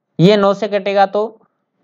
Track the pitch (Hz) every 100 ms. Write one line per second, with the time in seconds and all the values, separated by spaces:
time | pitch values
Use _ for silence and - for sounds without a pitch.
0 | _ - 175 208 196 196 208 202 202 196
1 | 196 202 220 - _ _ _ _